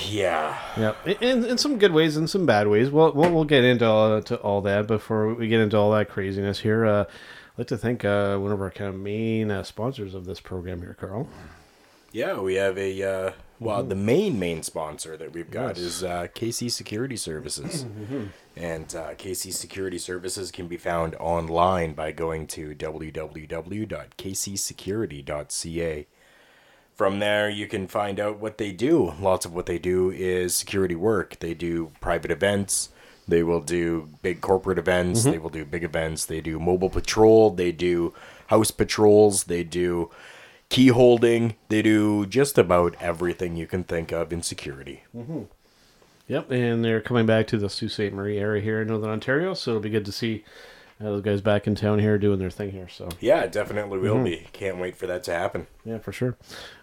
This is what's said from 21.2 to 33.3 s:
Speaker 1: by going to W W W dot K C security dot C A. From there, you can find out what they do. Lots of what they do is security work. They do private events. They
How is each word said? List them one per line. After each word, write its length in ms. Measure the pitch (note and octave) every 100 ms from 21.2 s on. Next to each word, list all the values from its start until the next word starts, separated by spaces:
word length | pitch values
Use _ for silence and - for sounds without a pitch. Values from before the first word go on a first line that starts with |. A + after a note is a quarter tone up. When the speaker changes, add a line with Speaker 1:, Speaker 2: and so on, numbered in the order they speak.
| E2 E2+ D#2+ E2 F#2 F#2 E2
Speaker 1:
by 180 | D2 D#2
going 360 | D#2 E2 D#2+ D2+
to 260 | - D2+
W 380 | D2 D#2 D#2 D#2
W 360 | D#2+ D2+ D#2 D2+
W 380 | E2 E2+ G#2
dot 320 | G#2+ D2+ - -
K 160 | F#2+
C 220 | F#2+ G2+ G2
security 640 | - - F#2 G#2+ F#2+ C#2+
dot 300 | C#2 D2+ D2
C 280 | - E2+ E2+
A. 240 | E2 D2+ - _ _ _ _ _ _ _ _
From 240 | - G2 G2+
there, 300 | G#2 G#2 G#2
you 180 | G#2 G2+
can 200 | G#2 F#2
find 320 | A2 G#2 G2
out 200 | G#2 G#2
what 180 | G#2+ -
they 140 | G#2
do. 400 | F2+ C3 E3 F2 D#2
Lots 260 | F#2+ F#2
of 80 | F2+
what 120 | E2+ F2
they 100 | E2+
do 300 | F2+ F#2 F#2
is 440 | F2+ F#2 F2+ F2+
security 400 | - - G2 F#2
work. 420 | E2+ G#2+ G#2+ - -
They 140 | E2
do 380 | D#2+ E2+ E2+ E2 -
private 280 | F2+ E2+ -
events. 580 | D#2 G2 G2+ G2 - - - - -
They 160 | -